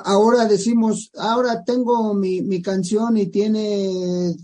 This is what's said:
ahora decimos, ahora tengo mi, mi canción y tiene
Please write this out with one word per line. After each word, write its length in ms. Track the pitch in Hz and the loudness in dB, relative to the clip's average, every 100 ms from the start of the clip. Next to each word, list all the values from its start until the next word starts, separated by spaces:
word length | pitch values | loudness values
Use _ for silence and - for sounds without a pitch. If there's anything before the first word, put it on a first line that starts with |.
| 180 | 2
ahora 320 | 202 220 247 220 | 4 4 4 4
decimos, 640 | 202 226 233 220 196 - - | 2 2 2 2 -2 -6 -6
ahora 480 | 208 240 247 226 | -2 0 0 -2
tengo 500 | - 247 240 233 220 | -2 -2 0 0 0
mi, 280 | 202 185 185 | -2 -2 -2
mi 200 | 175 185 | -2 -4
canción 540 | 185 190 175 208 233 220 | -2 -2 0 0 2 0
y 120 | 185 | 0
tiene 1080 | 196 214 214 214 202 196 185 180 180 180 165 | 0 0 0 -2 -2 -2 -2 -2 -2 -2 -4